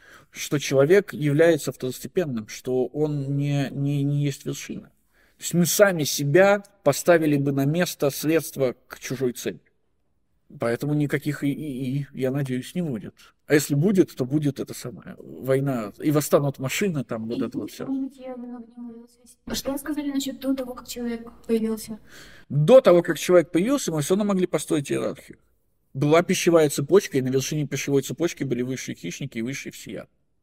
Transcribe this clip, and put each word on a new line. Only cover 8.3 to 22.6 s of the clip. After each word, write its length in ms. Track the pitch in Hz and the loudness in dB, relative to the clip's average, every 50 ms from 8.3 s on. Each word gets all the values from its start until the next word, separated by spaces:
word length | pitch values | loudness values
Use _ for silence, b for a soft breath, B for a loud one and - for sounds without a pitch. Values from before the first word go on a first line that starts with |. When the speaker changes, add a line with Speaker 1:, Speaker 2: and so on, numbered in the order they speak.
| 160 160 139 - - 135 135 123 113 _ _ | 0 0 0 -2 -4 -2 -2 -2 -2 _ _
Speaker 1:
к 120 | - - - | -20 -20 -14
чужой 340 | - - 131 123 135 123 117 | -10 -8 -6 -2 -2 -2 -4
цели. 260 | - - 110 87 71 _ _ _ _ _ _ _ _ _ _ _ _ _ _ _ _ _ _ - 147 | -4 -8 -8 -8 -10 _ _ _ _ _ _ _ _ _ _ _ _ _ _ _ _ _ _ -10 -4
Поэтому 340 | - 117 117 - - 143 147 | -2 -2 -2 -2 -2 -2 0
никаких 500 | 151 147 139 - 139 - 151 143 - 147 | 0 0 0 -2 -4 -4 -4 -6 -2 -2
ии, 640 | 143 135 - 156 151 131 120 135 127 135 143 139 - - | -4 -2 -4 -6 -8 -8 -6 -6 -4 -4 -4 -6 -8 -8
я 180 | 117 131 131 | -4 -4 -2
надеюсь, 420 | 131 143 143 131 127 123 123 - - | -2 -2 -4 -4 -4 -6 -6 -8 -6
не 80 | 180 | -6
будет. 320 | 175 151 123 101 - - - _ - _ _ _ _ | -4 -4 -6 -8 -10 -12 -18 _ -20 _ _ _ _
А 60 | - 143 | 2 2
если 220 | 156 - - 147 | 2 2 2 0
будет, 400 | 143 151 208 214 185 156 - - | 2 2 4 4 4 2 2 2
то 100 | - 131 | -6 -6
будет 340 | 123 143 151 147 143 135 - | -2 -2 0 0 0 -2 -4
это 140 | 104 - - | -8 -10 -10
самое, 420 | - - 123 - - - - - - | -12 -12 -14 -14 -14 -16 -18 -18 -18
война, 720 | - 65 73 80 117 127 135 135 139 139 131 120 107 101 - - | -18 -18 -16 -10 -2 0 0 2 2 0 -2 -4 -6 -8 -8 -4
и 120 | - 156 | -2 0
восстанут 460 | 143 151 147 - 196 160 143 143 135 - | 2 2 2 4 2 2 2 2 -4 -4
машины, 440 | 131 131 - - 208 196 160 139 123 | -6 -6 -2 -2 -2 0 0 -2 -4
там, 240 | - 120 113 113 | -4 -6 -6 -6
вот 100 | 110 117 - | -6 -4 -4
Speaker 2:
И 60 | 123 | -4
Speaker 1:
это 120 | 113 - | -4 -4
вот 140 | - - - | -6 -8 -8
всё. 140 | - - - | -10 -10 -8
Speaker 2:
может, 300 | 269 269 269 269 262 - | -6 -4 -4 -6 -8 -10
я 180 | 254 254 262 254 | -14 -14 -12 -12
немного 300 | 240 240 240 240 240 226 - - | -12 -12 -14 -14 -14 -16 -18 -18
не 80 | 240 240 | -16 -16
уловила 240 | 233 226 233 233 | -16 -16 -18 -20
связь. 300 | - _ _ _ - - _ - | -20 _ _ _ -20 -20 _ -12
А 100 | - - | -10 -8
что 160 | - - 262 269 | -6 -6 -6 -8
вы 40 | |
сказали 320 | 285 - 320 294 294 294 285 | -8 -6 -8 -6 -6 -6 -4
насчёт 280 | 269 269 - 262 - - | -4 -4 -4 -6 -8 -6
до 140 | - 269 269 | -4 -4 -2
того, 200 | 262 254 247 254 | -2 -4 -8 -10
как 140 | 240 - | -14 -14
человек 420 | - - 240 240 240 233 226 226 233 - - - | -14 -10 -8 -6 -6 -6 -8 -10 -14 -20 -14 -4
появился? 520 | - 226 220 220 220 220 214 - - 220 - B B B B B B B B B B | -2 0 0 0 -2 -4 -6 -8 -12 -14 -16 B B B B B B B B B B
Speaker 1:
До 320 | - 147 | 0 2